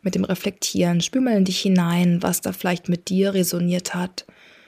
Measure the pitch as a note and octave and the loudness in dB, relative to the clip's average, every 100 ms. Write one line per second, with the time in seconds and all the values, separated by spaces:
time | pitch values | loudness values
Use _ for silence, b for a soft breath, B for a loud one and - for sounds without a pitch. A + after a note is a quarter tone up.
0 | F#3+ F#3 F#3+ F3+ G3+ - - - F3 E3+ | -2 0 0 -2 -6 -6 -4 0 2 0
1 | - C4 B3+ G#3+ F#3+ F#3 G3 F#3 E3+ E3+ | 0 0 2 2 2 0 2 2 2 2
2 | F3 F3 F3+ F3 F#3+ F#3 F#3 F3 - F3 | 2 2 0 -2 -4 -4 -4 -2 -2 -4
3 | - F#3 G3 F#3+ F3 F3 F3 F3+ - F3+ | -2 0 2 0 0 0 -2 -2 -4 -6
4 | F3+ - b b b b | -8 -10 b b b b